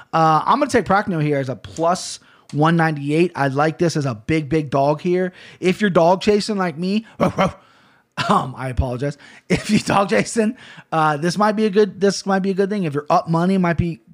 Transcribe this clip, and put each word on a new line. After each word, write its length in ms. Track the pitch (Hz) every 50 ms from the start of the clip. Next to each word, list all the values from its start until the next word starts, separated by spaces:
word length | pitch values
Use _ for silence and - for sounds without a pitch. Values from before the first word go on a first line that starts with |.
| - _
Uh, 300 | - 160 160 160 156 151 -
I'm 140 | 185 208 269
gonna 100 | 302 277
take 140 | - 240 165
Prachnio 360 | - 185 202 208 - 175 160
here 180 | 147 151 147 139
as 100 | 135 127
a 80 | 123
plus 640 | - - - - - 165 170 180 - - - - - _ _ _ _ _ -
one 240 | - 143 151 160 170
ninety-eight. 560 | 165 160 160 156 139 139 143 147 160 175 170 -
I 140 | - 135 139
like 300 | 131 143 151 160 156 -
this 180 | 175 165 -
as 100 | 160 135
a 80 | 135 117
big, 340 | 104 - - 160 160 151 127
big 220 | 160 156 147 131
dog 300 | - 139 139 147 151 151
here. 320 | - 180 180 180 185 180 - - - - - -
If 220 | - 185 185 -
you're 100 | 214 208
dog 300 | 156 180 160 170 190 185
chasing 380 | - 214 208 208 - - 214 196
like 200 | 185 175 139 156
me, 280 | 175 185 202 220 226 - - -
<laughs> 380 | 143 - - - 190 185 - - _ _ _ _ _ _ _ _ _ _ _ - - -
Um, 260 | 208 185 147 131 127
I 120 | 117 131 131
apologize. 480 | 123 - 135 127 123 117 139 143 - - - -
<laughs> 160 | - - _ -
If 220 | 180 - - -
you 80 | 214 -
talk 300 | - - - 196 202 170
Jason, 480 | 214 202 - - - 233 214 220 262 - - - - - - _
uh, 260 | - 160 156 156 151
this 220 | 143 156 175 160 180
might 140 | 208 214
be 140 | 208 214 220
a 40 | 214
good, 300 | 180 214 214 190 - 175
this 260 | 190 202 190 - -
might 140 | 196 190 196
be 100 | 185 196
a 40 | 190
good 160 | 180 202 190
thing. 140 | 214 208 180
If 100 | 156 139
you're 120 | 147 - -
up 180 | 165 180 - 165
money, 260 | 165 165 175 190 196
it 40 | 190
might 200 | 180 170 170 -
be 220 | 175 170 160 - _ _